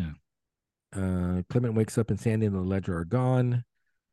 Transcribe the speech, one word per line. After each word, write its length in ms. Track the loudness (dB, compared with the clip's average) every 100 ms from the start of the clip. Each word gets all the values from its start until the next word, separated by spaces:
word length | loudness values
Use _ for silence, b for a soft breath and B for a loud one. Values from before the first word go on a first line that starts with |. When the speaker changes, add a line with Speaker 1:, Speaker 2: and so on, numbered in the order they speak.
| 0 -6 _ _ _ _ _ _ _
Speaker 1:
yeah. 20 | -4 0 0 0 -2
Speaker 2:
Uh, 60 | 0
Clement 240 | -2 0
wakes 240 | 0 0 0
up, 120 | 0
and 100 | 0
Sandy 260 | 0 2 2
and 80 |
the 60 | 0
Ledger 360 | 0 -2 -2 -4
are 100 | -2
gone. 580 | 0 2 2 2 0 -4 _ _ _ _